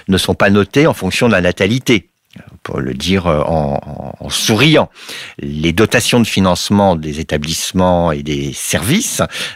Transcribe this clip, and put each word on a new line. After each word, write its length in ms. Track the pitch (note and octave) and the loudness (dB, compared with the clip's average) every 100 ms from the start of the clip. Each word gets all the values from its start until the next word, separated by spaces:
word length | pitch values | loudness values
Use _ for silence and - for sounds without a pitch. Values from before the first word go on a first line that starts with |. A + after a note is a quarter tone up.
| - | -2
ne 80 | F#2 | 0
sont 160 | - - | 0 0
pas 160 | G#2 | 4
notées 340 | G2+ G2 C#3 D#3 | 4 2 2 2
en 80 | |
fonction 320 | - F#2 - A#2+ | 2 -4 0 2
de 80 | |
la 80 | F#2+ | 4
natalité. 680 | F2 - G2 B2+ - G#2+ - _ _ - - - | 2 2 0 0 2 0 0 _ _ -20 -20 -18
Pour 180 | - - | -10 -6
le 120 | C2 | -6
dire, 340 | C2 D#2+ G2 F2 | -4 -2 0 2
euh, 160 | D2+ D2 | 0 0
en, 340 | D#2+ D2 C#2+ | 0 -2 -4
en, 440 | C#2+ C#2+ C2 - C#2+ | -8 -12 -12 -12 -8
en 40 | |
souriant, 600 | - - G#2 D#3 D3+ G2 - - - - - | -4 0 2 4 4 2 -6 -18 -16 -16 -12
les 320 | C#2+ D2+ E2 | -8 -2 0
dotations 480 | E2+ - B2 - B2 | 2 2 2 2 2
de 80 | A2 | 2
financement 720 | - F#2+ F2 - G2+ G2 E2 | 2 2 0 0 2 4 2
des 240 | D2+ D2 | -4 -8
établissements 920 | D2+ D2+ D2+ D#2+ - F2+ F2+ F2 E2+ | -4 -4 -4 -6 -4 0 2 2 2
et 120 | D2 | -2
des 280 | D2 C#2+ C#2 | -4 -4 -4
services 720 | B1 - - F#2 G3 - - - - - | -8 -4 -2 0 0 -2 -4 -4 -4 -12